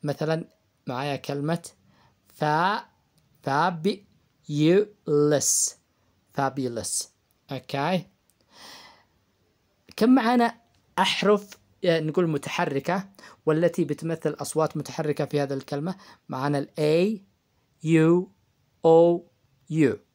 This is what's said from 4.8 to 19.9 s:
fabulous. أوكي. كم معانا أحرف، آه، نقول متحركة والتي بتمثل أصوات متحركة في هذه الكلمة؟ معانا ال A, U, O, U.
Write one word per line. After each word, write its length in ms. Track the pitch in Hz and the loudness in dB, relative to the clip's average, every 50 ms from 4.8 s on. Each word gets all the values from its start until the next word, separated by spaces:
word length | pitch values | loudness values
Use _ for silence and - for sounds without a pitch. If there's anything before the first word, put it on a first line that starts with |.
| 208 208 - _ _ - 156 147 147 147 151 143 135 - - - - - - _ _ _ _ _ _ _ _ _ _ _ _ - | 4 0 -4 _ _ -2 2 2 4 4 2 2 2 0 0 0 -2 -4 -6 _ _ _ _ _ _ _ _ _ _ _ _ -4
fabulous. 680 | 139 135 131 135 135 127 120 117 104 - - - - - _ _ _ _ _ _ _ _ | -4 -2 -2 -4 -6 -6 -6 -6 -8 -6 -6 -8 -8 -8 _ _ _ _ _ _ _ _
أوكي. 540 | 143 131 123 _ - 139 139 151 185 185 156 - _ _ _ _ _ _ _ _ _ - - - - - - - - _ _ _ _ _ _ _ _ _ _ _ _ _ _ _ _ _ _ _ - | -12 -12 -12 _ -6 -4 -2 0 0 -2 -4 -6 _ _ _ _ _ _ _ _ _ -20 -20 -20 -20 -20 -20 -20 -20 _ _ _ _ _ _ _ _ _ _ _ _ _ _ _ _ _ _ _ -6
كم 180 | - 214 226 254 | 0 4 4 4
معانا 400 | 262 226 226 247 247 233 233 233 - _ _ _ _ _ _ _ - | 4 4 4 2 2 2 2 0 -4 _ _ _ _ _ _ _ -2
أحرف، 600 | 185 190 - - - 190 208 208 202 - - _ _ _ _ _ - | 0 0 0 -2 2 2 2 2 2 -6 -20 _ _ _ _ _ 0
آه، 160 | 185 165 165 | 0 0 2
نقول 280 | 156 156 151 190 180 165 | 0 -2 0 0 0 0
متحركة 800 | 156 143 139 - - - 175 170 143 135 135 - 170 196 190 - _ _ - - - _ _ | 0 -2 -4 -6 -4 -4 -4 -2 -2 -4 -2 -2 -4 -4 -4 -8 _ _ -20 -20 -20 _ _
والتي 380 | - 156 156 170 170 165 - 175 | 0 0 2 2 0 0 0 -2
بتمثل 520 | 143 147 139 - 160 165 160 - 156 147 - | -2 -2 -6 -6 -6 -6 -4 -4 -6 -6 -4
أصوات 360 | 143 135 - 156 156 151 - | -8 -8 -2 0 0 0 -2
متحركة 480 | 160 143 - - - 160 151 147 - 151 | -4 -10 -10 -8 -8 -4 -4 -2 -4 -4
في 160 | 139 - 147 | -4 -2 -4
هذه 140 | 143 135 139 | -2 -2 -4
الكلمة؟ 400 | 135 135 - - 143 143 170 185 190 - - - _ _ _ | -8 -8 -8 -8 -6 -6 -6 -8 -10 -12 -20 -20 _ _ _
معانا 300 | - 131 131 143 147 143 | -10 -6 -4 -2 -2 -2
ال 100 | 135 - _ - | -4 -6 _ -2
A, 420 | 156 151 151 165 175 202 226 202 - _ _ _ _ _ _ _ _ _ _ _ _ | 0 2 2 2 2 0 -2 -4 -10 _ _ _ _ _ _ _ _ _ _ _ _
U, 400 | 156 165 160 160 160 170 175 185 - _ _ _ _ _ _ _ _ _ _ _ | 2 4 4 6 6 4 2 2 -2 _ _ _ _ _ _ _ _ _ _ _
O, 340 | 165 165 165 170 170 170 175 - _ _ _ _ _ _ _ _ _ | 6 6 8 8 6 4 0 -2 _ _ _ _ _ _ _ _ _
U. 360 | 156 160 156 131 | -2 2 2 2